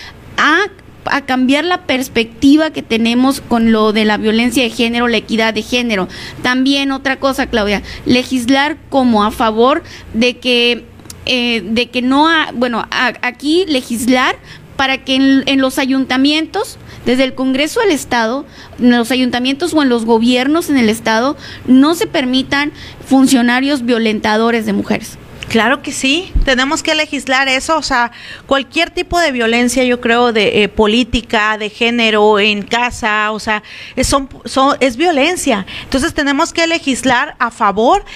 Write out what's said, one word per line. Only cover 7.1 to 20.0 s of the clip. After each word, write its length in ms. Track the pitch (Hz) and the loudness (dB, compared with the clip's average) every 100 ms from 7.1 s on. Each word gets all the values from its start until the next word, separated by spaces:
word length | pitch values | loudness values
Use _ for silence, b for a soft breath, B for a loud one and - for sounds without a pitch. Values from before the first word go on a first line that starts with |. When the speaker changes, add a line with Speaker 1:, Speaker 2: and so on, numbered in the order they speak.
| 262 | -2
Speaker 1:
cosa, 260 | 269 269 247 | -2 -2 -2
Claudia, 360 | 233 208 190 B B - | 0 0 -2 B B 0
legislar 720 | 247 254 262 233 269 294 302 - | 0 0 -2 0 2 0 -4 -4
como 340 | 269 254 214 | 0 2 2
a 80 | 208 | 0
favor 520 | - 226 220 247 330 B B - | 0 0 2 2 2 B B -8
de 240 | 220 247 247 | -2 0 0
que... 460 | 254 240 240 233 - - - - - | 0 2 2 -2 -8 -20 -20 -12 -4
Eh, 360 | 254 240 226 | -2 -2 -2
de 260 | 185 226 240 | -2 -2 -2
que 100 | 247 | -2
no 240 | 247 277 320 | 0 2 2
ha-, 220 | 320 - | 2 -2
bueno, 320 | 240 247 226 - | -2 -2 -2 -4
a-, 220 | - 247 - | -2 -2 -2
aquí 420 | 247 240 285 339 370 | -6 -4 0 0 2
legislar 680 | 262 - 226 226 254 285 - B B - - | -2 -2 -2 0 2 2 -4 B B -12 -4
para 220 | 269 269 | -2 -2
que 180 | 262 269 | -2 2
en, 260 | 269 269 269 | 4 4 2
en 140 | 269 | 2
los 160 | 262 302 | 0 0
ayuntamientos, 1000 | 269 269 254 254 277 302 311 381 - - B B | 0 0 0 2 2 2 -2 -4 -6 -10 B B
desde 200 | - 254 | -2 0
el 100 | 262 | 0
Congreso 460 | 262 262 262 302 - | -2 -2 0 -2 0
del 100 | 427 | 0
Estado, 560 | 277 - 240 220 269 B B B - | 0 -2 -2 0 -4 B B B 0
en 140 | 247 | 2
los 180 | 240 226 | 4 2
ayuntamientos 640 | 254 247 240 254 269 349 | 0 0 0 -2 -2 -2
o 80 | 311 | 0
en 60 | 269 | 2
los 160 | 240 | 2